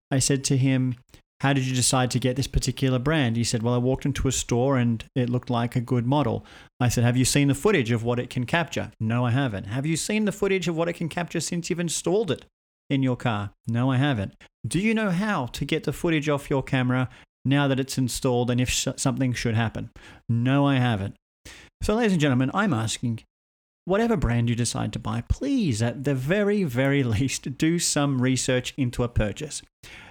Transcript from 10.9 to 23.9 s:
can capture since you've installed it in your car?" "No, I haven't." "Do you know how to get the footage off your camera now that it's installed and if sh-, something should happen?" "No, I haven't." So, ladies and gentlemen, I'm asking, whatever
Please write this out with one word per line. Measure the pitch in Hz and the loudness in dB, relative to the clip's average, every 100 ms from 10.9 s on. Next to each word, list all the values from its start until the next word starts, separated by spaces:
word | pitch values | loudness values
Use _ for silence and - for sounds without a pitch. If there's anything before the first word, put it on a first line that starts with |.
can | 170 165 | -4 -6
capture | - 170 170 | -6 -4 -4
since | - 175 165 | -4 -4 -4
you've | 170 | -4
installed | 170 - - 190 202 | -2 -4 0 0 0
it | 120 - _ _ _ - | -4 -8 _ _ _ -2
in | 139 | 0
your | 131 123 | 0 0
car?" | 123 104 101 - - | -2 -2 -4 -8 -4
"No, | 117 131 | 0 2
I | 127 | 2
haven't." | 147 120 95 - - _ 113 | 2 0 -4 -8 -20 _ -4
"Do | 156 | 0
you | 214 | 0
know | 220 214 | 0 0
how | 170 214 190 120 | 0 0 -2 -4
to | - | -6
get | 143 160 | -2 -2
the | 143 | -2
footage | 131 175 160 147 | -2 0 0 0
off | 143 - | -2 0
your | 139 | -2
camera | - 131 127 127 127 - - _ 131 | 0 0 2 0 -2 -6 -20 _ 0
now | 139 143 | 2 4
that | 131 | 0
it's | 131 - | 0 -2
installed | 123 - 135 123 123 | -2 0 0 2 2
and | 123 | 2
if | 123 | 0
sh-, | - - - | 0 -2 -2
something | 139 123 131 | 0 2 0
should | 117 120 110 | 0 0 0
happen?" | 113 - 113 - - - - | 0 -4 -10 -14 -20 -10 -2
"No, | 117 120 139 143 | 0 2 4 4
I | 135 | 4
haven't." | 123 107 98 - _ _ - - - _ | 2 0 -4 -8 _ _ -20 -20 -20 _
So, | - 214 | 0 2
ladies | 226 | 2
and | 180 | 4
gentlemen, | 147 123 131 | 4 4 2
I'm | 190 214 | 0 0
asking, | 113 110 - 120 113 - _ _ _ _ _ | 0 -2 -4 -4 -6 -10 _ _ _ _ _
whatever | - | -2